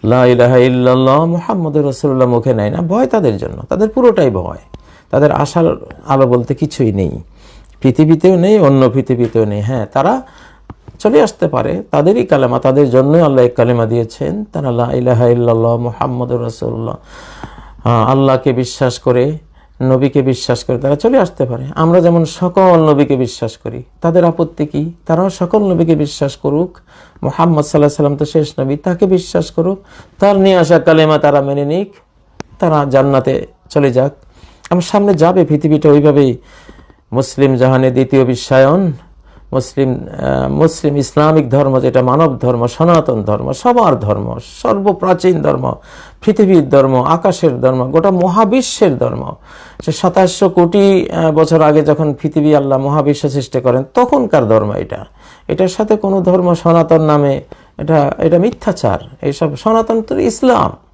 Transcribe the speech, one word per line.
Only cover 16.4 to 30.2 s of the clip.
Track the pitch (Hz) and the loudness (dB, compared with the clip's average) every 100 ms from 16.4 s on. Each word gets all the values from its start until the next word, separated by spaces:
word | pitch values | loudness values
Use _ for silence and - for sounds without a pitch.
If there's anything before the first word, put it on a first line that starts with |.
রাসূলুল্লাহ, | 117 113 117 117 113 - - - - - - - - - | -6 -8 -8 -8 -10 -12 -16 -20 -20 -20 -20 -20 -20 -8
আহ, | 120 117 113 | -2 0 2
আল্লাহকে | 135 135 131 139 | 2 2 2 0
বিশ্বাস | 123 123 - 131 123 | -2 -4 -2 -4 -2
করে, | - 123 135 156 - _ _ _ | -2 0 0 -4 -14 _ _ _
নবীকে | 131 131 135 143 | 0 0 0 0
বিশ্বাস | 135 127 - 123 | -2 -4 -4 -4
করে | - 123 | -4 -4
তারা | 131 143 | -2 -2
চলে | 226 262 | 0 0
আসতে | 180 - | 0 -4
পারে। | 127 123 131 | -6 -6 -10
আমরা | - 160 175 | -2 2 4
যেমন | 170 170 | 4 2
সকল | 156 - 180 180 185 170 156 | -2 -4 -2 2 4 4 4
নবীকে | 143 135 135 | 2 2 0
বিশ্বাস | 123 - 113 - | -4 -6 -10 -10
করি, | 113 120 127 _ | -14 -14 -16 _
তাদের | 170 170 | 0 2
আপত্তি | 170 160 165 - 147 | 2 0 -6 -4 -6
কি? | 143 160 170 - | -6 -8 -10 -4
তারাও | 165 190 | -2 -2
সকল | 185 175 214 208 | -4 -2 0 0
নবীকে | 170 165 156 | 0 0 0
বিশ্বাস | 147 - 139 - | -2 -4 -6 -4
করুক, | 143 147 180 - _ - - - | -4 -2 -4 -8 _ -20 -20 -8
মুহাম্মদ | 139 - 170 156 | -8 -2 0 0
সাল্লাল্লাহু | 147 151 | 0 2
আলাইহি | 147 147 | 0 2
সাল্লাম | 147 143 | -2 -2
তো | |
শেষ | 147 165 151 - | -2 -2 -2 -4
নবী, | 135 147 | -6 -4
তাকে | - 175 196 | -4 -2 0
বিশ্বাস | 185 175 180 160 | 0 -2 -6 -4
করুক, | - 170 196 - - - | -4 -4 -4 -12 -20 -20
তার | _ | _